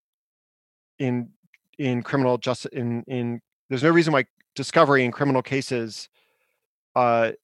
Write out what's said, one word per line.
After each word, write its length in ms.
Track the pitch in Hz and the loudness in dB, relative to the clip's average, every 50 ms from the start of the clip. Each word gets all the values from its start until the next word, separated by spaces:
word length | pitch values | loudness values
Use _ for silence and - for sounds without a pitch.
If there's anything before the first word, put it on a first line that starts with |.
| _ _ _ _ _ _ _ _ _ _ _ _ _ _ _ _ _ _ _ - | _ _ _ _ _ _ _ _ _ _ _ _ _ _ _ _ _ _ _ -4
in, 320 | 143 127 123 123 120 - _ _ _ _ _ _ _ _ _ - | -4 -2 -2 -2 -4 -8 _ _ _ _ _ _ _ _ _ -4
in 240 | 147 127 123 123 | -2 -2 -2 -2
criminal 360 | 113 - - 139 131 127 123 120 | -4 -2 -2 0 2 2 0 0
justice, 320 | - 131 123 - - - | -2 -4 -4 -4 -6 -10
in, 300 | - 135 120 117 117 117 113 - | -8 -6 -4 -4 -4 -6 -6 -6
in, 320 | 135 123 120 120 120 117 - _ _ _ _ - | -6 -6 -4 -4 -6 -8 -10 _ _ _ _ -8
there's 140 | 135 123 | -4 0
no 80 | 143 160 | 2 4
reason 220 | 165 170 160 160 | 4 4 4 4
why 140 | 151 135 127 - _ _ _ _ - | 2 0 0 -2 _ _ _ _ -12
discovery 500 | - 135 - - 165 165 139 139 135 127 | -10 -6 2 4 4 6 6 4 4 2
in 60 | 120 | 0
criminal 320 | 110 - 143 143 135 127 | 0 0 0 0 0 0
cases, 640 | 123 - 135 139 127 - 131 120 117 110 101 - - - _ _ _ _ _ _ _ _ _ _ _ _ _ _ _ _ - | -2 -2 -4 -4 -4 -4 -4 -4 -4 -6 -10 -14 -18 -20 _ _ _ _ _ _ _ _ _ _ _ _ _ _ _ _ -2
uh, 380 | 127 123 120 117 117 113 110 - - | 0 2 2 2 2 2 0 -2 -6